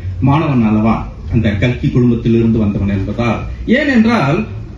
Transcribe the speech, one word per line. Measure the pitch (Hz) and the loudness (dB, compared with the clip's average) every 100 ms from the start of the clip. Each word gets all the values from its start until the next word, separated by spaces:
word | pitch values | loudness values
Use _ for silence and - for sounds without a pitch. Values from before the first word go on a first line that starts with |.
| - - | -8 -2
மாணவன் | 135 151 156 127 107 | 2 2 2 2 2
அல்லவா, | 107 110 90 - - - | 2 2 0 -4 -10 -4
அந்த | 120 104 | 0 0
கல்கி | 98 127 123 - | 0 -2 0 0
குடும்பத்தில் | 127 123 110 113 | 2 2 2 2
இருந்து | 113 113 110 | 2 2 2
வந்தவன் | 101 95 98 | 0 -2 -2
என்பதால். | 101 95 107 117 - - - 185 | -2 -2 -2 -2 -4 -6 -6 0
ஏனென்றால் | 254 285 240 226 226 139 185 220 - - | 0 4 4 4 2 0 -2 -4 -10 -12